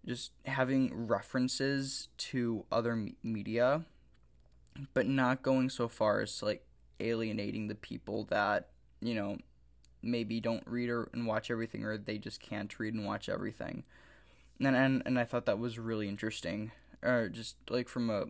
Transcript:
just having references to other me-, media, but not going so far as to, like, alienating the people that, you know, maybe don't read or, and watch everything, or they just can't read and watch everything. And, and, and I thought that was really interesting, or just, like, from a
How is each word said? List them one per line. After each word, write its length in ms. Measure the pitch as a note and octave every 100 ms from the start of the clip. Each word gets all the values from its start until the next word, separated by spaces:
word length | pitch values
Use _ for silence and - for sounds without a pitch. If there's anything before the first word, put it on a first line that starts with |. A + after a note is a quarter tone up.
| -
just 260 | B2 - -
having 600 | - C3+ C3 C3+ B2+ G2 A2+
references 1000 | G2+ - C3 B2+ - C3+ C#3 C3+ - - -
to 480 | - B2+ A#2+ A2 -
other 260 | A#2 A#2 A#2
me-, 200 | G2+ -
media, 640 | A2+ A2 G#2 A2+ B2 D3+ D#3+ - - - - - - - - - C3+
but 120 | C3 B2
not 360 | C3+ B2+ C3
going 260 | C3+ C3 C3
so 200 | - A#2
far 320 | - G#2+ G#2
as 180 | G#2+ -
to, 60 | G#2
like, 200 | G#2 - - - -
alienating 680 | A2+ A2+ A2+ G#2+ G#2 A2 G#2+
the 60 |
people 500 | G#2+ - A2+ - A2
that, 440 | G#2+ G#2 G2+ G#2 - - - -
you 120 | A#2
know, 240 | A2+ G2+ G2+ - - - - - -
maybe 380 | A2+ A#2+ A2 A2+
don't 220 | A#2 A#2 -
read 220 | A#2+ A#2+
or, 220 | A#2+ -
and 140 | A#2+ A2+
watch 240 | G#2+ -
everything, 340 | A#2 A2+ A2+
or 140 | G#2+ G#2+
they 180 | G#2 G#2+
just 240 | G#2 -
can't 380 | - G#2+ G2+ -
read 160 | A2
and 100 | A2
watch 240 | G2+ G#2+ -
everything. 540 | G2+ G2+ - - - - - - - - - - -
And, 180 | C3+ C3
and, 260 | C3+ C3
and 140 | - B2+
I 60 |
thought 220 | A#2 A#2+ A#2
that 120 | G#2
was 200 | A#2+ A2+
really 300 | A2+ G#2+ G#2
interesting, 640 | G2+ A2 - F2 G2+ G#2+ - - -
or 260 | - B2 G#2+
just, 280 | A2+ A2+ - -
like, 200 | B2 A#2+
from 200 | B2+ A#2
a 180 | G#2